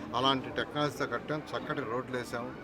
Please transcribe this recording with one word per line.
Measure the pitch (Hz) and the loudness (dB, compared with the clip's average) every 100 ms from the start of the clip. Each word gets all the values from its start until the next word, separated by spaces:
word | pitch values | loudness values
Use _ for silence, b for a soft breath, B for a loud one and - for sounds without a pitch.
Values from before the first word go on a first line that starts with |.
| B 117 | B 4
అలాంటి | 135 131 123 | 6 4 2
టెక్నాలజీతో | 110 113 147 147 143 135 | -2 0 2 2 2 0
కట్టాం. | 117 117 151 | 0 -2 -4
చక్కటి | 147 120 127 147 | -2 -4 -2 -2
రోడ్లు | 117 123 123 123 | 0 -2 0 -2
వేసాం | 117 120 127 139 | -2 -4 -4 -8